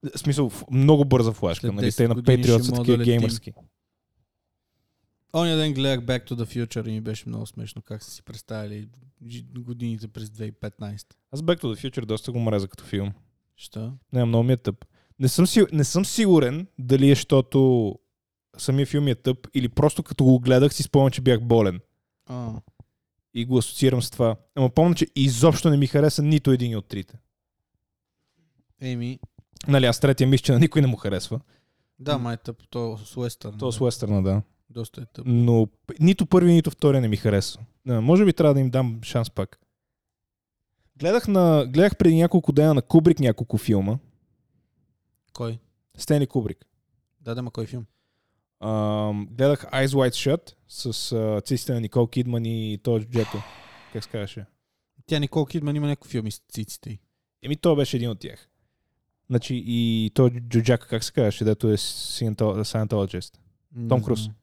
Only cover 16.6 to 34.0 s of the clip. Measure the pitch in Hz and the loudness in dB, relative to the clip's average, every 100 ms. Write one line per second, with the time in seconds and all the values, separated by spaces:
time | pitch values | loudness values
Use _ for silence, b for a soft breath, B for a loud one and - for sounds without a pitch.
16.6 | 190 - 127 135 139 139 - 139 127 135 | -12 -14 0 4 4 4 4 0 2 2
17.6 | 131 123 107 - _ _ _ _ _ - | 4 2 0 -6 _ _ _ _ _ -10
18.6 | - 131 139 147 147 123 - 127 - 135 | -4 -2 0 0 0 -2 -2 -4 -4 -4
19.6 | 123 - 147 - - - 131 127 123 127 | -2 2 2 0 -10 2 4 6 6 4
20.6 | 143 - 147 143 135 - 131 117 120 117 | 4 0 0 2 2 2 2 2 4 4
21.6 | 104 87 _ _ _ _ _ 127 120 110 | 4 -2 _ _ _ _ _ -12 -10 -12
22.6 | _ _ - _ _ _ _ 117 117 127 | _ _ -20 _ _ _ _ -8 0 0
23.6 | - - 135 123 - - 117 110 _ - | 0 0 2 2 -4 -2 -2 -2 _ -2
24.6 | 131 139 170 165 160 - 135 117 156 156 | 0 4 2 2 -2 0 0 4 4 4
25.6 | 170 143 139 147 151 - 147 156 147 127 | 2 2 2 2 2 2 2 2 2 2
26.6 | 123 110 - 101 92 - _ _ _ _ | 0 -6 -8 -12 -12 -18 _ _ _ _
27.6 | _ _ _ _ _ _ _ _ _ _ | _ _ _ _ _ _ _ _ _ _
28.6 | _ _ 131 123 120 131 - _ _ _ | _ _ -8 -6 -8 -10 -16 _ _ _
29.6 | - 139 127 113 143 131 131 135 - 123 | 2 4 4 2 0 2 2 2 4 4
30.6 | 156 160 135 113 98 92 - 110 _ _ | 4 4 0 0 -4 -6 -6 -10 _ _
31.6 | _ _ _ _ 135 143 120 117 - 117 | _ _ _ _ -6 -4 -4 -8 -12 -16
32.6 | _ 120 117 110 104 - 120 - 110 104 | _ -8 -8 -8 -14 -8 -8 -8 -16 -8
33.6 | 127 113 127 - | -6 0 -2 -2